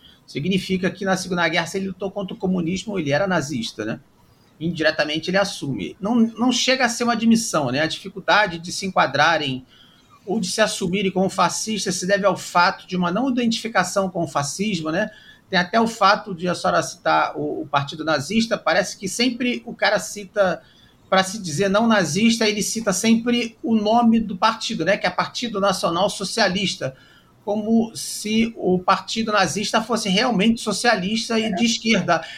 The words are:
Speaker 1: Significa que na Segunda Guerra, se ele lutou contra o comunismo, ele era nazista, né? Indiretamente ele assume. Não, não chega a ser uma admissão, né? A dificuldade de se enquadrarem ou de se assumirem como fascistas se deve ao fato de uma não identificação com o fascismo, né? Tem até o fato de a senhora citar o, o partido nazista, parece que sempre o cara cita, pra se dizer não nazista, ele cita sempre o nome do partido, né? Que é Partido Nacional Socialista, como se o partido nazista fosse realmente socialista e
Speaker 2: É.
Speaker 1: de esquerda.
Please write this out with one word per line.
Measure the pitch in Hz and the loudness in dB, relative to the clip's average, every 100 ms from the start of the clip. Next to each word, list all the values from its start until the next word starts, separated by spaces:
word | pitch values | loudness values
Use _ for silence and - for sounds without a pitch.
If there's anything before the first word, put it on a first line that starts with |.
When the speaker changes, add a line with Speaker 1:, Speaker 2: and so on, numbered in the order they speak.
| - _ - | -20 _ -12
Speaker 1:
Significa | 139 165 190 180 185 185 | -6 -2 0 0 -2 -2
que | - 196 | -2 -2
na | 185 | -2
Segunda | 185 175 165 | -2 0 0
Guerra, | 170 165 | 0 -2
se | 196 | -4
ele | 196 | -6
lutou | 185 202 | -6 -8
contra | 202 196 - | -6 -8 -4
o | |
comunismo, | 190 185 165 185 - 196 | -2 0 -2 -4 -4 -4
ele | 143 | 0
era | 143 196 | 0 2
nazista, | 175 143 135 110 - | 0 -2 -4 -6 -6
né? | 107 113 - _ _ _ _ - | -6 -8 -12 _ _ _ _ -8
Indiretamente | 165 151 156 156 151 156 160 | -6 -2 0 0 -2 -2 -2
ele | 185 | 0
assume. | 190 - 139 113 80 - | 0 -4 -6 -6 -6 -6
Não, | 190 240 | 0 2
não | 226 - 254 | 2 2 0
chega | 254 - 254 240 | 2 2 2 0
a | |
ser | - | 0
uma | 233 | -2
admissão, | 233 226 226 - 165 131 | 2 4 4 2 -2 0
né? | 127 | 0
A | 160 | -2
dificuldade | - 196 196 165 190 208 165 | -4 -12 -6 2 4 4 -2
de | 170 | -8
se | - 190 | -8 -2
enquadrarem | 185 160 135 156 160 143 127 - - - _ _ - | 0 2 4 4 2 0 -4 -8 -20 -20 _ _ -14
ou | - 226 | -6 -4
de | 180 | -2
se | - | 0
assumirem | 214 - 185 190 190 | 0 0 -2 0 0
como | 185 190 | 0 0
fascistas | - 175 - - 214 190 180 | 2 0 0 -4 -4 -4 -4
se | 180 | 0
deve | 202 196 | 2 2
ao | 180 | 0
fato | - 175 180 185 - | 0 2 2 0 -4
de | 185 | -2
uma | 175 | 0
não | 185 277 | 0 0
identificação | 247 233 226 220 208 180 202 190 | 0 0 -2 -2 -2 0 0 -2
com | 180 | -2
o | 165 | -4
fascismo, | 147 143 - 208 180 156 | -2 -4 -2 -2 -2 -2
né? | 160 214 - - - _ | -2 -4 -8 -20 -20 _
Tem | 180 | -2
até | 180 226 | 0 2
o | 233 | 0
fato | - 190 214 220 170 | 2 4 4 0 -6
de | 180 | -4
a | |
senhora | 165 185 175 | -2 0 0
citar | 151 - 160 156 151 156 | 0 -4 0 2 2 -2
o, | 147 156 | -4 -6
o | 156 | -2
partido | 143 143 160 156 | -2 -2 -4 -2
nazista, | 151 139 220 226 196 | -2 0 0 0 0
parece | - 170 185 - | 0 0 0 -4
que | 190 | -8
sempre | - 247 247 247 233 - | -2 -2 0 -2 -4 -6
o | |
cara | - 196 202 | -2 0 0
cita, | - 208 202 208 190 160 - _ _ _ _ | -2 -10 -6 0 0 0 -8 _ _ _ _
pra | 190 | 0
se | 185 220 | 2 -2
dizer | 180 151 196 | -6 -2 2
não | 196 233 | 2 4
nazista, | 214 160 165 226 226 220 | 4 2 4 4 4 2
ele | 208 | 0
cita | 185 226 220 | -2 -4 -2
sempre | 185 226 226 240 240 233 - | 0 4 4 4 0 -2 -6
o | 311 226 | 0 2
nome | 208 233 233 226 | 4 4 6 4
do | 190 - | 2 0
partido, | 220 226 - 185 160 | 0 0 -4 -2 0
né? | 208 | 0
Que | 185 | 0
é | |
Partido | - 165 - 240 196 | -2 -4 -6 -6 0
Nacional | 196 185 208 233 202 | 0 2 0 2 0
Socialista, | - 190 - 208 185 190 - 135 - - _ _ _ | -2 -6 0 0 0 -4 -4 -6 -8 -18 _ _ _
como | - 214 220 226 - - | -4 -2 2 2 2 -4
se | - - 208 220 226 - | -10 -8 -2 2 2 0
o | 196 180 | 0 2
partido | 190 185 - 226 214 | 2 0 0 -4 0
nazista | 208 180 180 214 233 | 0 0 0 -2 -2
fosse | 226 233 208 | 0 -2 0
realmente | 180 - 196 220 226 | 2 2 4 4 2
socialista | - 196 240 214 180 226 - 226 | 0 0 2 2 0 -4 -2 -2
e | 220 | 0
Speaker 2:
É. | |
Speaker 1:
de | 190 233 | 0 0
esquerda. | - 220 208 156 165 - | 0 2 2 2 0 -2